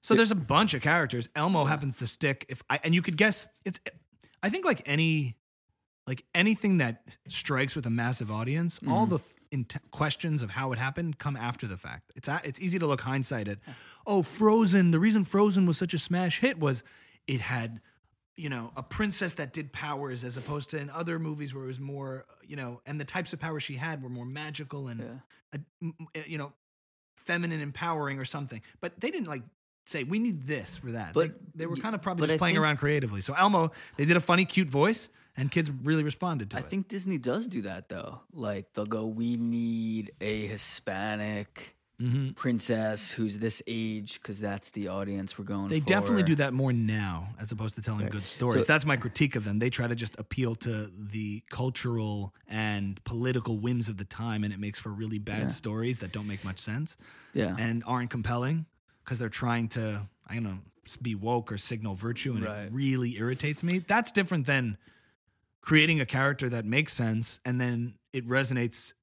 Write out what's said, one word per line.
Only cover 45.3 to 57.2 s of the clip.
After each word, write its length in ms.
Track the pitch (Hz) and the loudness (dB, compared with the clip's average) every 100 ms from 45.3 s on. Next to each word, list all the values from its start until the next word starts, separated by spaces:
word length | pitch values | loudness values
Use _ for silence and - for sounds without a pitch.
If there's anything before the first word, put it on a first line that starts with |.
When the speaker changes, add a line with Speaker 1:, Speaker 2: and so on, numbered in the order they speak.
| - | -8
Speaker 2:
we're 60 | |
going 240 | 101 101 98 | -6 -4 0
Speaker 1:
They 100 | 156 | 0
definitely 440 | 143 196 202 220 | 4 2 4 4
Speaker 2:
for." 40 | 170 | 4
Speaker 1:
do 80 | 151 | 4
that 160 | 139 | 2
more 200 | 127 135 | 2 2
now, 560 | 120 110 107 98 85 95 117 | 4 2 0 -2 -4 -8 -10
as 140 | 107 | -8
opposed 240 | 107 110 110 | -6 -6 -4
to 60 | |
telling 200 | 110 107 | -4 -2
Speaker 2:
Right. 80 | 104 | -2
Speaker 1:
good 140 | 104 | -4
stories. 400 | 95 - 123 123 117 | -6 -2 2 4 6
Speaker 2:
So 60 | |
Speaker 1:
That's 120 | 151 | 6
my 120 | 151 131 | 6 2
critique 400 | 120 - 147 123 | 0 2 2 2
of 80 | |
them. 160 | 104 101 | 0 2
They 100 | 120 | 2
try 160 | 123 120 | 0 -2
to 80 | |
just 240 | 117 117 - | -2 -4 -8
appeal 380 | 110 - 123 113 | -8 -2 -2 -2
to 340 | 123 107 107 92 | -4 -4 -6 -10
the 460 | 104 107 104 104 _ | -8 -6 -6 -6 _
cultural 840 | - 127 123 120 117 107 104 95 _ - | -6 -4 -4 -2 -2 -2 -2 -6 _ -8
and 540 | 107 107 104 98 98 | -2 0 0 -2 -6
political 540 | - 117 127 123 113 110 | -6 -2 0 0 0 -2
whims 280 | 113 123 110 | 0 0 -2
of 100 | 101 | -6
the 60 | |
time, 380 | 98 - 117 107 | -8 -6 -4 -2
and 100 | 104 | -2
it 60 | 98 | -2
makes 220 | 104 101 | -6 -6
for 80 | 107 | -10
really 280 | 104 110 107 | -6 -4 -4
bad 220 | 104 107 | -4 -2
Speaker 2:
Yeah. 60 | 131 | -2
Speaker 1:
stories 500 | - 110 107 117 127 | -2 -4 -2 -2 -2
that 100 | 92 | -6
don't 160 | 104 104 | -6 -6
make 180 | 98 | -6
much 140 | 95 95 | -6 -8
sense 380 | - 113 156 - - - | -6 -4 -6 -8 -20 -20